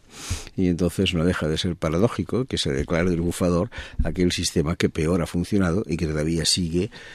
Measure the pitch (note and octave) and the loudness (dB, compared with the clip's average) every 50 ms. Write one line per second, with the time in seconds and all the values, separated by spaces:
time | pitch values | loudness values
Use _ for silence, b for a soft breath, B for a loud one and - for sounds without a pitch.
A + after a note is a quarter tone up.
0 | - B B B B B B B B B - - F#2+ F2+ F2 E2 F#2 E2+ - - | -16 B B B B B B B B B -2 0 2 2 2 2 0 0 2 2
1 | G2 E2+ E2+ E2 D#2+ F2+ F#2 - - D2+ D#2 D#2+ - F#2 E2+ - - D#2+ D#2 E2+ | 0 0 2 2 2 2 2 0 0 -2 -2 -2 -2 -4 -4 -2 -2 0 2 2
2 | G2+ B2 - - F2+ - - G#2+ C3 - - E2 - - C#2 C2+ C#2+ - F2 D#2+ | 2 2 2 -2 -4 -2 -2 -4 -2 -2 -4 -2 -2 0 0 -2 0 0 0 2
3 | F2 F#2 F2 E2 E2+ F2 E2 - F#2+ F2+ F2 E2+ F2+ A2+ B B B B B - | 2 2 2 2 0 -2 0 0 2 2 2 2 0 -2 B B B B B 0
4 | - E2+ D#2+ E2+ F2+ F2+ - - F2 - - F#2 D#2 D2+ E2+ - - D#2+ - - | 0 0 2 2 2 2 2 0 -2 0 0 0 0 0 0 2 0 0 0 0
5 | D#2+ D#2 F2+ F#2 D#2+ - - F2 D#2 - G#2+ G2+ F#2+ F2 E2 G2 A2+ - - D#2+ | 0 2 2 0 0 -2 -2 -2 -2 0 2 2 2 2 2 0 0 -2 -2 -2
6 | E2+ D2+ D2+ D2+ D2+ D#2+ E2 E2 D#2 - - - F2+ E2 D#2+ F2 F#2 G#2+ B B | -2 -2 0 0 0 0 0 2 2 2 2 2 0 0 0 0 0 0 B B
7 | B B | B B